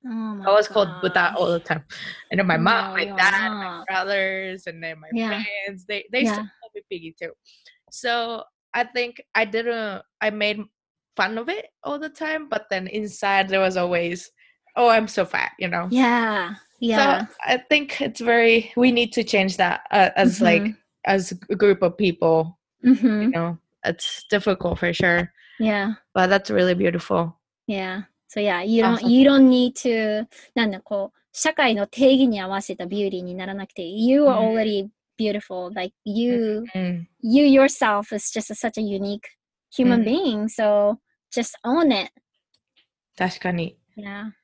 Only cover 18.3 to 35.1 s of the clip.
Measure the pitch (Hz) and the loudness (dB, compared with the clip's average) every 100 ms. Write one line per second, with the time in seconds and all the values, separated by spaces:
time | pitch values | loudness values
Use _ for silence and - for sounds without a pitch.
18.3 | 233 233 226 226 - 254 240 233 240 226 | 4 6 4 0 2 2 4 0 -2 0
19.3 | 208 190 185 180 - - 208 185 - 196 | 0 0 0 0 -2 0 4 4 4 2
20.3 | 180 214 170 208 214 _ _ - 196 180 | 4 2 2 0 -6 _ _ -2 0 -2
21.3 | 180 - 214 208 190 175 175 202 170 165 | -10 -8 2 2 4 0 0 -2 0 2
22.3 | 160 160 - _ _ 247 262 233 214 214 | 2 0 -8 _ _ 4 4 4 2 0
23.3 | 170 170 170 _ _ - 165 - - - | -2 -4 -6 _ _ -6 -4 -8 -10 -2
24.3 | 208 202 190 180 170 175 170 185 170 175 | -2 0 -2 -2 -2 -4 0 2 2 -2
25.3 | _ _ - 220 208 196 214 _ - 185 | _ _ -4 -2 0 -4 -6 _ 0 2
26.3 | 196 196 208 180 180 190 170 - 185 170 | 2 0 0 2 2 0 -2 -2 -2 -2
27.3 | - _ _ - 196 185 185 196 _ _ | -8 _ _ -8 -6 -6 -8 -12 _ _
28.3 | - 208 175 190 226 226 233 240 240 277 | -4 -2 -2 0 2 2 2 4 8 8
29.3 | 277 262 254 247 262 254 226 220 214 226 | 8 8 8 2 0 -2 0 0 -2 -6
30.3 | - - - 220 190 - 202 196 _ _ | -14 -10 -2 -2 -2 -8 -6 -6 _ _
31.3 | - 311 320 269 220 202 - 262 262 262 | -4 -2 2 0 0 -4 2 4 6 4
32.3 | 208 185 196 - 180 180 202 202 185 180 | 0 -4 -6 -6 -10 -8 -4 -4 -4 -8
33.3 | 180 185 196 190 - 170 202 233 277 294 | -10 -8 -10 -12 -12 -10 0 4 6 4
34.3 | 240 220 220 220 202 196 _ _ | 4 2 0 0 -2 -4 _ _